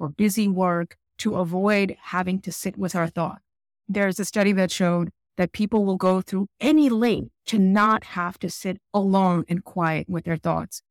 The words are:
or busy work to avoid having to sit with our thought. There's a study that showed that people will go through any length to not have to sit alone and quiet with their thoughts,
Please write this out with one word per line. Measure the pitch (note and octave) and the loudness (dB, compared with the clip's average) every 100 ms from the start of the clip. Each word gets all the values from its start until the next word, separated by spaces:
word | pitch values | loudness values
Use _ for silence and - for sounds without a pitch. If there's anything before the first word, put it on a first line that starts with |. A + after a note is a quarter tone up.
or | D3+ | -6
busy | D3 G#3 G3 G3+ | 0 0 2 0
work | F#3 F#3 E3+ E3+ - _ - | 2 2 0 -4 -10 _ -6
to | G#3+ G#3 | -4 -2
avoid | F3 F3+ G3+ G#3 G3 - | -2 0 2 2 0 -4
having | - F3+ F#3 F#3 | -8 -4 -2 -4
to | F#3 | -6
sit | - F#3+ - | -8 -8 -6
with | F#3 | -4
our | F3+ E3 | -2 -4
thought. | - E3 - _ _ _ _ - | -4 -6 -8 _ _ _ _ -6
There's | G3+ G3 F3+ | -2 0 -2
a | F#3+ | -4
study | G#3+ G3+ | 0 2
that | F#3+ F#3 | 2 0
showed | - F3+ F3 F3 - _ - | 0 0 0 -2 -8 _ -4
that | F3+ | -4
people | - G#3 G#3+ G3+ | -2 -2 0 0
will | F#3 | 2
go | F#3 F#3 | 2 2
through | - F#3+ G3 - | 0 -4 -4 -2
any | B3 D#4 C#4+ | 2 4 4
length | A3 A#3+ F3+ - _ - | 4 2 0 -4 _ -4
to | A3 | 2
not | F#3+ G3+ G#3+ A3 | 4 4 4 2
have | - F3+ F3 - | -2 -8 -8 -6
to | F3+ | -10
sit | - F#3+ F3+ _ | -8 -8 -8 _
alone | G#3 G3 G3 F#3+ F3 D#3 | -2 2 2 4 2 0
and | F3 | -4
quiet | - F3+ E3 D#3+ E3 | -6 -4 -2 -2 -4
with | E3+ E3+ | -6 -4
their | D#3+ | -4
thoughts, | E3+ E3 E3 - _ | -2 -4 -6 -14 _